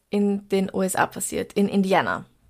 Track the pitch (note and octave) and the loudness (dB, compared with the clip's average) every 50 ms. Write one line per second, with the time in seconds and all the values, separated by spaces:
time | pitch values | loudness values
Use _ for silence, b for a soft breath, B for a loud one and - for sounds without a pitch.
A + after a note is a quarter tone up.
0 | _ - - G#3 G3+ G3+ G3+ G3+ - - G3 G3 F#3+ F#3+ - - F#3+ F#3 - - | _ -4 0 0 2 2 0 -2 -4 -2 0 0 0 0 -2 -2 -2 0 0 0
1 | D3 - - - - - - - - - - G3+ G3+ - - G3+ F#3+ F#3+ F#3+ D#3+ | -2 -2 -2 -8 -8 -6 -6 -6 -6 -4 0 0 0 2 2 2 2 4 4 2
2 | B2 F2+ F2+ - - - _ _ _ _ | 2 2 -2 -4 -6 -12 _ _ _ _